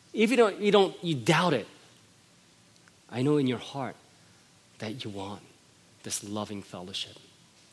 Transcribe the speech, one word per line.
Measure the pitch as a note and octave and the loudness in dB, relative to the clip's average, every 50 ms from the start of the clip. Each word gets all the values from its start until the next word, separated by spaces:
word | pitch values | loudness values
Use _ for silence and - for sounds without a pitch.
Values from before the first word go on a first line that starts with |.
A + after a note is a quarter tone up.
| _ _ - | _ _ 0
if | A#3 G#3+ G#3+ | 2 2 4
you | C4 A#3 | 6 6
don't, | A#3 G#3 F#3 - | 4 4 4 0
you | G3+ G#3 | 0 6
don't, | F#3+ G#3 G3 E3 - - - | 6 6 6 6 2 -4 -4
you | E3+ D#3+ | -2 -2
doubt | C3 A2+ G#2 C#3 D#3 F3+ F3+ D3+ | 0 2 2 4 4 4 2 2
it, | A#2 F#2 - - - - - - - _ _ _ _ _ _ _ _ _ _ _ _ _ _ _ _ _ - _ _ _ - - | 0 -2 -6 -14 -20 -20 -20 -20 -20 _ _ _ _ _ _ _ _ _ _ _ _ _ _ _ _ _ -20 _ _ _ -12 -6
I | A#2 | -2
know | B2+ D3 D3+ D3 | 0 2 2 2
in | C#3 | 2
your | B2+ B2 G#2+ | 0 -2 -4
heart | - - - C#3 C3 A2 F2+ - - - - - - _ - _ _ _ _ _ _ _ _ - | -6 -10 -10 -10 -10 -10 -12 -14 -20 -20 -20 -20 -20 _ -20 _ _ _ _ _ _ _ _ -12
that | A2+ A2 G#2+ C3 - | -12 -10 -10 -10 -12
you | A2+ | -12
want | G2 G2 F#2+ G2 G2+ F#2 - - - _ _ _ _ _ _ _ - - | -10 -10 -10 -10 -12 -14 -16 -20 -20 _ _ _ _ _ _ _ -20 -18
this | - A2 - - - | -12 -10 -8 -8 -8
loving | G2+ G#2 G#2+ G#2+ G2+ G#2+ G2+ F2+ | -8 -6 -6 -6 -6 -8 -12 -12
fellowship | - - F#2 F2+ F#2 G2 - - - F#2 - - - - _ - - _ _ - - | -12 -14 -14 -14 -12 -10 -10 -10 -12 -14 -20 -20 -20 -20 _ -20 -20 _ _ -20 -20